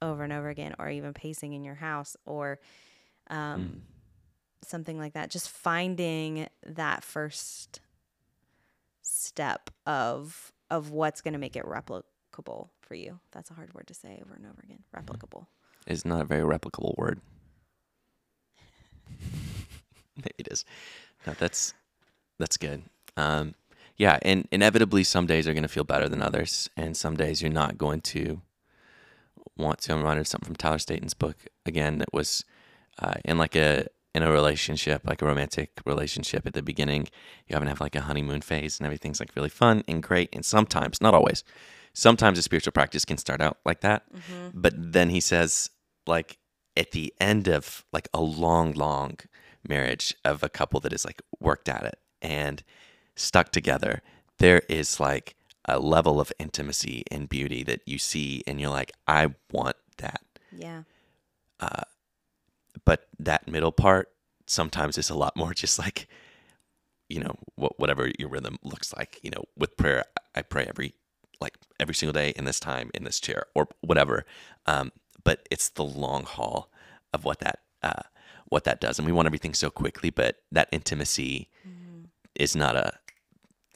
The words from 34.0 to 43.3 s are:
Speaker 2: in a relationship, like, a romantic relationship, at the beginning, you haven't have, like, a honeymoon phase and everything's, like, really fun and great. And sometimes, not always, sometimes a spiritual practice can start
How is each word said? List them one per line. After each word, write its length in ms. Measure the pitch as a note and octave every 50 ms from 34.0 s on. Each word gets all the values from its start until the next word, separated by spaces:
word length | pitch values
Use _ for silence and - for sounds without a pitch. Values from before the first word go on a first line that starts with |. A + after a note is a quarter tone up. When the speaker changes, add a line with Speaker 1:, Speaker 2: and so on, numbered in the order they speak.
| _ _ -
Speaker 2:
in 80 | D#2+ E2
a 80 | D#2+
relationship, 720 | D#2 D2 D2+ D2 D2+ D2+ - - D2+ D2 - D2+ D2+ C#2+ -
like, 160 | - D2+ -
a 40 | D2+
romantic 540 | D2+ C#2+ C#2+ C#2+ C#2+ - D2+ D2+ - _ - -
relationship, 600 | C#2+ C#2+ C#2+ D2+ D2 - - - - - - -
at 60 | - -
the 80 | C#2+ C#2+
beginning, 440 | - - - D2 C#2+ D2 D2 D2 - - - - - - - _
you 60 | - -
haven't 120 | D2 D2
have, 140 | C#2+ C#2+ -
like, 140 | D2+ D2 -
a 60 | D2+
honeymoon 400 | C#2 C#2 C#2+ D2 D2 C#2+ C#2+ D2
phase 380 | - - E2 D2+ D2+ D#2 - -
and 60 | D2
everything's, 340 | D2 D2 C#2+ - D2+ D2 -
like, 160 | - - -
really 140 | - C#2+ D2
fun 340 | - - B2 A#2 A2 G#2+ -
and 140 | - E2 E2 -
great. 260 | - F2+ F2+ F2+ - -
And 100 | - -
sometimes, 560 | - - G#2+ G#2+ - - - - - - -
not 120 | G2+ A2 G2
always, 300 | D#2+ - - - - - - - - - - - - - _ -
sometimes 440 | - - A#2 A2+ A2 A#2 G#2 F#2 F2
a 20 | E2
spiritual 280 | - F2 E2 - -
practice 340 | - - C#2+ - - D2 -
can 120 | - D#2+
start 240 | D2+ - -